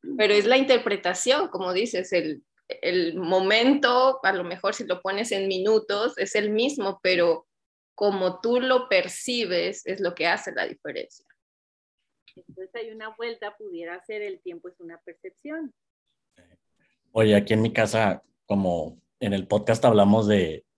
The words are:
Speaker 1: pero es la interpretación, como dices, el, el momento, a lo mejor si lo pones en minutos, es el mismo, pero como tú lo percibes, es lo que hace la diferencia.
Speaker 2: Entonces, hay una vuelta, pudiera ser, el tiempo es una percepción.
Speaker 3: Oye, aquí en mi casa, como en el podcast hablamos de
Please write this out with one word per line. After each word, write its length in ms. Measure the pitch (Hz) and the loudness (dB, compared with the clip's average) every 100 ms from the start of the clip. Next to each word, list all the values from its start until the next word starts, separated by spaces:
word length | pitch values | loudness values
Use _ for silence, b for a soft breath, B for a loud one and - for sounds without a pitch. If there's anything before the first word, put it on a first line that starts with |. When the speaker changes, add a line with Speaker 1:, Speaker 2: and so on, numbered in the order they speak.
| - 269 | -8 0
Speaker 1:
pero 160 | 214 | 4
es 140 | 208 202 | 4 4
la 100 | 262 | 2
interpretación, 920 | 269 247 226 196 180 185 247 285 381 | 4 2 2 -2 -2 -2 0 0 0
como 240 | - 185 | -4 -2
dices, 400 | 185 226 180 190 | -2 -2 -4 -2
el, 300 | 180 156 147 _ _ _ | -2 -2 -10 _ _ _
el 480 | - - 180 165 170 | -8 -2 -2 -2 -4
momento, 1000 | 170 185 190 220 247 285 254 247 262 262 | 0 0 2 4 4 4 4 4 2 2
a 100 | 190 | -2
lo 100 | 190 | -2
mejor 320 | 175 175 196 | -6 -4 -4
si 100 | 208 | -4
lo 180 | 196 180 | -6 -4
pones 280 | 190 196 233 | -4 -4 -4
en 140 | 196 196 | -4 -2
minutos, 680 | 185 196 220 214 202 240 - | -2 2 2 2 -2 -2 -4
es 180 | 202 | -4
el 160 | 214 208 | -2 0
mismo, 500 | 214 254 285 196 196 | 0 0 -2 -6 -2
pero 440 | 185 180 170 165 _ _ _ _ _ | 0 2 2 0 _ _ _ _ _
como 460 | - 208 196 185 180 | -2 0 0 -2 -2
tú 200 | 226 247 | 0 0
lo 280 | 254 254 254 | 2 0 2
percibes, 1000 | 190 185 - - 240 202 175 175 196 - | 0 0 -8 -6 -4 -2 -2 -2 -6 -10
es 140 | 190 | -4
lo 140 | 180 | -4
que 120 | 175 165 | -2 -2
hace 260 | 180 - | -2 -4
la 140 | 170 - | -6 -8
diferencia. 600 | - 151 - - - _ _ _ _ _ _ _ _ _ _ _ | -8 -12 -10 -12 -18 _ _ _ _ _ _ _ _ _ _ _
Speaker 2:
Entonces, 400 | - - 185 190 | -20 -20 -18 -16
hay 160 | 240 226 | -12 -14
una 200 | 220 220 | -12 -16
vuelta, 440 | 220 233 226 208 208 | -10 -10 -8 -12 -12
pudiera 460 | 214 170 170 180 | -14 -12 -12 -12
ser, 180 | - 214 | -10 -10
el 180 | 208 185 | -8 -10
tiempo 280 | 180 170 180 | -12 -14 -18
es 120 | _ | _
una 180 | 170 165 | -20 -18
percepción. 680 | - 165 190 _ 285 320 294 _ _ _ _ _ _ _ _ _ _ _ _ _ _ | -20 -18 -20 _ -12 -10 -10 _ _ _ _ _ _ _ _ _ _ _ _ _ _
Speaker 3:
Oye, 220 | 113 110 | 2 6
aquí 180 | 101 101 | 6 4
en 100 | 110 | 0
mi 100 | 113 | 2
casa, 480 | - 107 110 107 92 _ _ _ | 2 2 2 2 0 _ _ _
como 540 | 101 92 87 80 - _ _ | 0 0 -2 -4 -12 _ _
en 120 | 104 | -2
el 140 | 98 92 | -2 0
podcast 380 | 104 110 110 | 0 2 4
hablamos 420 | 123 107 101 110 104 | 6 6 6 6 4
de 380 | 101 82 76 _ | 2 2 -4 _